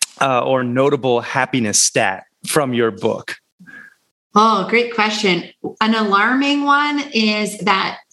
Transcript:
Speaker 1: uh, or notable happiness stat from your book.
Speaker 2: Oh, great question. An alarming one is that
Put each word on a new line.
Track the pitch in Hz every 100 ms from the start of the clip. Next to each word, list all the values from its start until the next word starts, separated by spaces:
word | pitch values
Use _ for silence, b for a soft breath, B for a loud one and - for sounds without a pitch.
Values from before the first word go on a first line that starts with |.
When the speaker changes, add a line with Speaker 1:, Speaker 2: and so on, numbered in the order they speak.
| - -
Speaker 1:
uh, | 135 123
or | 135 131
notable | 123 127 139 143 127 120
happiness | 113 135 131 131 107 95
stat | - 131 101 95 - _ -
from | 156 135
your | 120 113
book. | 98 110 - - - _ _ B B B B _ _ _
Speaker 2:
Oh, | 208 220 202 185
great | 226 233
question. | - 214 220 196 170 - - - -
An | 220 226
alarming | 208 196 220 262 277 285
one | 285 285 294 285 277
is | 220 214 208 202 -
that | 196 190 175 - _